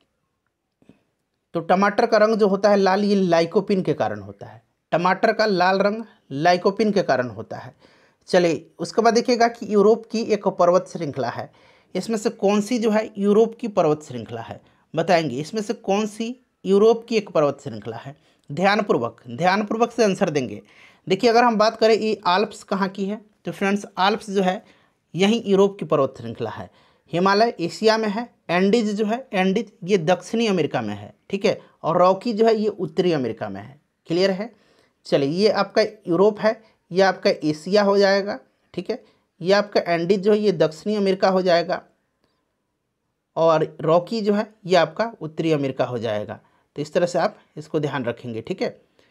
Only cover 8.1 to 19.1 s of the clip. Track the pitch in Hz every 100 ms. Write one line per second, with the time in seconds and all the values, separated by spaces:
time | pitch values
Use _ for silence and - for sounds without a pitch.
8.1 | _ - 180 175 139 - - 170 - 214
9.1 | 220 233 233 233 233 202 208 202 220 -
10.1 | 220 226 208 196 190 175 180 185 170 156
11.1 | 135 120 120 110 _ _ _ _ 185 185
12.1 | 226 226 220 190 208 208 247 220 214 214
13.1 | - 202 208 226 226 233 208 160 147 -
14.1 | 123 107 117 110 - _ _ _ 151 160
15.1 | 170 160 120 151 220 208 226 - 196 214
16.1 | - 233 254 _ _ 180 196 220 233 -
17.1 | 226 208 170 147 139 139 113 117 113 135
18.1 | 143 _ _ - 147 196 208 214 175 117